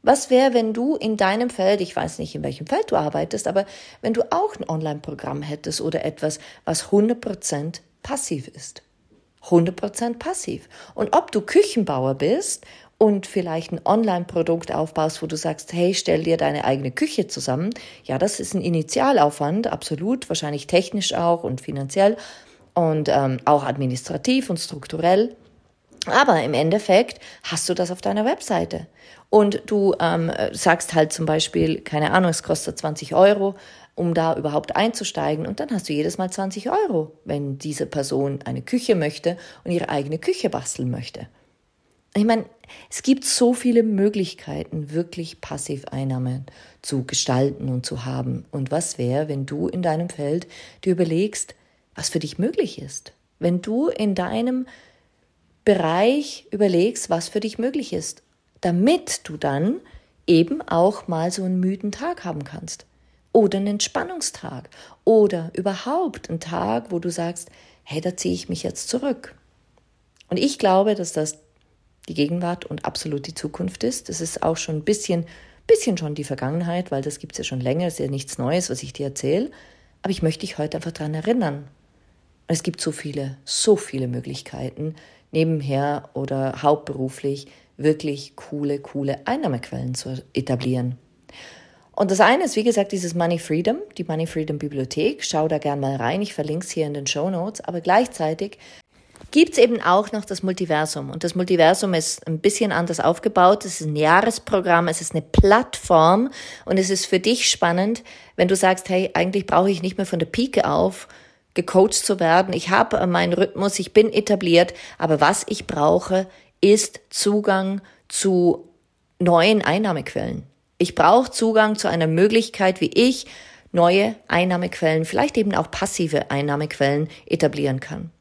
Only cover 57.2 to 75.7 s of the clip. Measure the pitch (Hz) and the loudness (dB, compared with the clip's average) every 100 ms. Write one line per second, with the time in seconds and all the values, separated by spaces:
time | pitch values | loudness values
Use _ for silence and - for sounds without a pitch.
57.2 | 170 214 214 214 240 285 - 175 160 - | -2 -4 -6 -4 -4 -4 -6 -6 -8 -12
58.2 | _ _ _ _ 180 175 220 349 - - | _ _ _ _ -2 2 4 2 0 -10
59.2 | - 151 147 139 180 330 - - _ _ | -8 -6 -2 0 0 -2 -6 -20 _ _
60.2 | - 170 170 302 - 170 185 202 - 165 | 4 4 4 -2 -2 2 2 2 -6 -4
61.2 | 170 180 185 185 185 196 208 202 311 349 | -2 -4 -2 0 0 -2 -6 -6 -8 -6
62.2 | 180 160 143 151 165 - - _ _ _ | -8 -8 -10 -12 -14 -16 -18 _ _ _
63.2 | _ 226 202 196 202 208 - 277 349 359 | _ 2 4 2 -2 -2 -4 -6 -6 -8
64.2 | - - - 127 - - - _ - 220 | -8 -8 -12 -12 -16 -20 -20 _ 4 6
65.2 | 208 175 165 - 190 190 - 311 370 - | 6 2 -6 -4 -4 -4 -4 -2 -2 -6
66.2 | - 165 160 170 190 233 233 175 175 170 | -8 -8 -6 -4 -2 -2 -2 -6 -4 -6
67.2 | 170 175 - - _ _ - 143 175 180 | -6 -8 -14 -20 _ _ -10 -6 -6 -4
68.2 | 180 180 - 175 180 - - 247 277 - | -4 -4 -6 -6 -6 -8 -6 -4 -2 -6
69.2 | - - _ _ _ _ _ _ _ _ | -8 -20 _ _ _ _ _ _ _ _
70.2 | _ 175 285 285 202 185 202 202 175 - | _ -2 -2 0 2 4 4 0 -2 -4
71.2 | 156 - _ _ _ _ _ _ - 160 | -4 -6 _ _ _ _ _ _ -14 -2
72.2 | 143 175 170 175 - 151 - - 160 143 | -2 0 -4 -6 -8 -8 -6 -6 -6 -6
73.2 | 139 - 151 - 180 - 226 262 - 160 | -8 -10 -10 -6 -8 -4 -4 -4 -8 -8
74.2 | 165 - 165 165 - 156 151 208 - 175 | -8 -4 -2 -2 -4 -4 -2 -2 0 -2
75.2 | 165 - - _ - | -4 -12 -20 _ 2